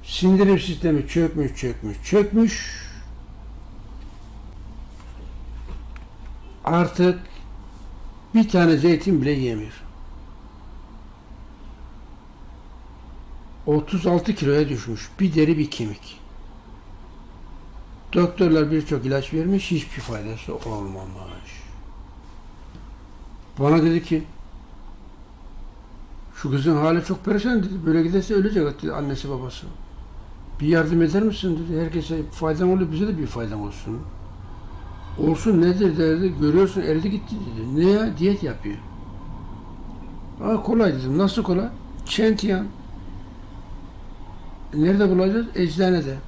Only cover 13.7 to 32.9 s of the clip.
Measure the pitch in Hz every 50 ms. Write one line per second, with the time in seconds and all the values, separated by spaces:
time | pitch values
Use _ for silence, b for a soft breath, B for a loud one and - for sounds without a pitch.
13.7 | 147 151 147 - 196 180 160 185 175 170 170 226 208 - 160 139 143 147 156 139
14.7 | 135 117 - 117 113 107 - - - - 196 185 151 160 156 151 170 151 147 -
15.7 | - - 120 107 101 - - - - - - - - - - - - - - -
16.7 | - - - - - - - - - - - - - - - - - - - -
17.7 | - - - - - - - - - 180 175 175 175 - 190 170 160 156 151 147
18.7 | 160 156 151 - 156 131 117 131 135 139 135 - - 156 160 180 196 196 196 -
19.7 | 175 151 139 - - 135 120 - 117 107 101 107 110 110 - - - - - 120
20.7 | 110 104 101 95 95 95 95 98 92 92 92 92 87 87 - - - - - -
21.7 | - - - - - - - - - - - - - - - - - - - -
22.7 | - - - - - - - - - - - - - - - - - - 139 143
23.7 | 156 165 156 165 165 170 170 - 165 156 156 - - - - - - - - -
24.7 | - - - - - - - - - - - - - - - - - - - -
25.7 | - - - - - - - - - - - - - - - 143 131 139 135 170
26.7 | 160 147 151 160 165 170 165 - 190 - - 202 202 202 208 247 247 220 180 190
27.7 | 185 - 160 160 156 165 160 170 180 196 185 - 220 196 190 214 208 196 151 143
28.7 | 135 - - 156 - - 147 139 139 139 - 139 139 127 127 127 - - - -
29.7 | - - - - - - - - - - - - - - - - - - 143 151
30.7 | 170 165 160 156 175 170 165 156 156 196 220 220 202 - - 185 165 156 165 165
31.7 | 165 156 165 160 160 170 147 - 165 160 151 - - - 165 160 156 151 180 180
32.7 | 185 190 185 156